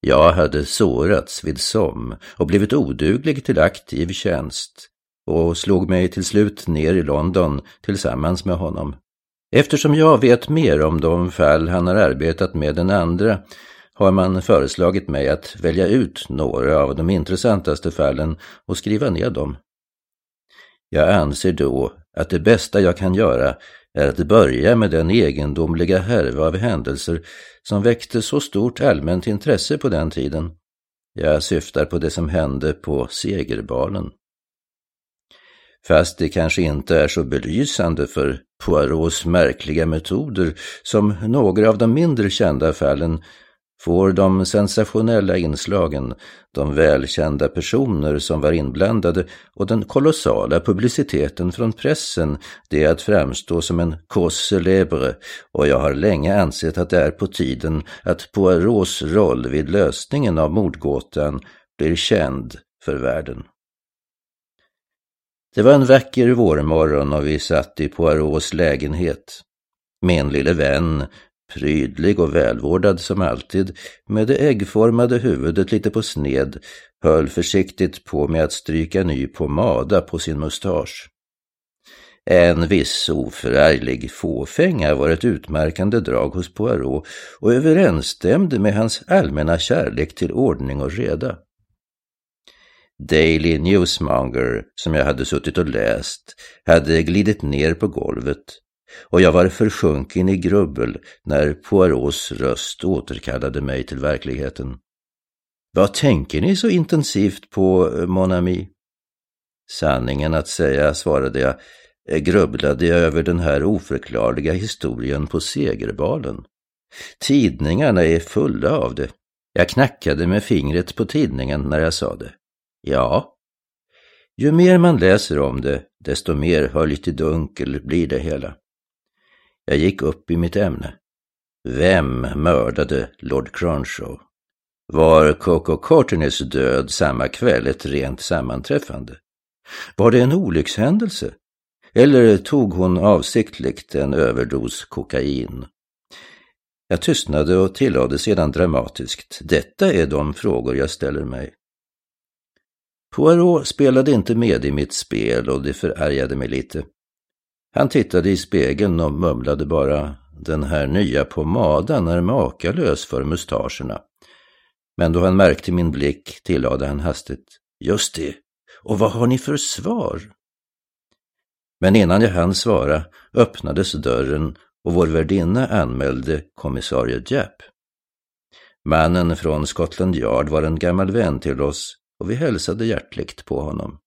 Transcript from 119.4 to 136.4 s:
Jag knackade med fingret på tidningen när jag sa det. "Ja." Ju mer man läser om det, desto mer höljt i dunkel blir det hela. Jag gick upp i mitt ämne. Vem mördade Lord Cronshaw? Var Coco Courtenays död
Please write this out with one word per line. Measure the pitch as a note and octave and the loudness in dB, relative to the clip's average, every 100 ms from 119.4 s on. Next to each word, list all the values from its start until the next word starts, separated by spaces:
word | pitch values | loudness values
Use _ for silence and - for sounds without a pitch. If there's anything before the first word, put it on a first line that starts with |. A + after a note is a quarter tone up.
| _ | _
Jag | - F2 | 0 0
knackade | - C3+ - E2 C#2+ F2 | 2 0 0 -4 -2 0
med | G2+ | -2
fingret | - F#2+ C#2 E2+ F2+ - | 0 0 0 -2 -4 -6
på | |
tidningen | A2+ D3+ A#2+ C2 C2 D2 | -4 -2 -2 -2 -4 -4
när | D2 D2+ | -2 0
jag | D#2+ | 0
sa | F2 A1+ G1+ | -2 -6 -6
det. | - _ _ _ _ _ | -14 _ _ _ _ _
"Ja." | C#2 C2+ B1 E2 - _ _ _ _ _ _ _ _ _ _ - | -4 0 2 0 -4 _ _ _ _ _ _ _ _ _ _ -2
Ju | C#3 | 2
mer | E3 F3+ F3+ | 6 6 6
man | F3 C#3 | 6 6
läser | F2+ G#2 - D2 | 4 4 2 -2
om | C#2 C2 | -2 -2
det, | B1+ C#2 - _ | -4 -4 -8 _
desto | - C2+ - | -6 -4 -2
mer | D2+ D#2 D#2 C2+ | -2 2 2 2
höljt | D2 D#2 C#2+ - | 0 -2 -2 -6
i | |
dunkel | C#2 D#2 D#2+ D2+ - C2+ C2+ | -2 -2 -2 -4 -6 -6 -6
blir | - E2 D2+ | -2 -2 0
det | C2 | -2
hela. | D#2 C#2+ B1+ - _ _ _ _ _ _ _ _ _ _ | -4 -6 -8 -16 _ _ _ _ _ _ _ _ _ _
Jag | - C#2+ | -2 2
gick | E2+ F#2+ | 2 0
upp | D2 - - | -4 -4 -4
i | E2+ | -2
mitt | E2+ G2+ | 0 0
ämne. | G2 B1+ - - _ _ _ _ _ _ B1+ | -2 -4 -10 -14 _ _ _ _ _ _ -8
Vem | B1+ F2+ F#2 C#2 B1 | 0 2 4 2 -4
mördade | B1 C#2 D#2+ D2 A1+ A#1 C2+ C#2 A1 _ | -6 -2 2 2 0 -2 -2 -2 -4 _
Lord | - C2+ B1+ - | -4 -4 -4 -6
Cronshaw? | F2 D2+ B1+ - - - _ _ _ _ _ _ _ | -4 -2 -6 -10 -12 -16 _ _ _ _ _ _ _
Var | D2+ D#2+ D#2+ D#2 | 4 6 8 6
Coco | D2+ - E2 - D#2 | 4 2 0 0 -4
Courtenays | - D#3+ B2+ F2 D2 | 4 4 4 0 0
död | - | -2